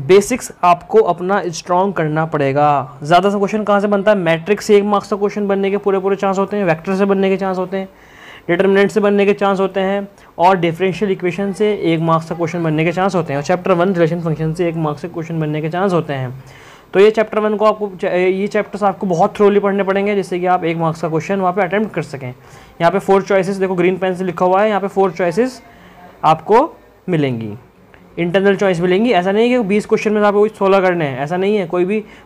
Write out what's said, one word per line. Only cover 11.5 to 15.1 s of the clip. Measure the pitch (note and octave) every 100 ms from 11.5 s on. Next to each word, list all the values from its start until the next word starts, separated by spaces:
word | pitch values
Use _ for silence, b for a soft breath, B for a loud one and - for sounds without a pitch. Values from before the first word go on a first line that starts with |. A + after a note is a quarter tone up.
से | F#3+ G#3+
एक | G#3 E3 E3
मार्क्स | E3 E3 D#3+
का |
question | E3 E3 F3
बनने | E3 D3+
के | E3
chance | E3+ F#3+
होते | F#3 D#3+
हैं | C#3
और |
chapter | C#3+ F3+ F3+
वन | F3 F3+
relation | F3+ E3 F3
function | E3 D#3 D#3+
से | D#3+ E3+
एक | E3
marks | D#3 C#3+
का |
question | F3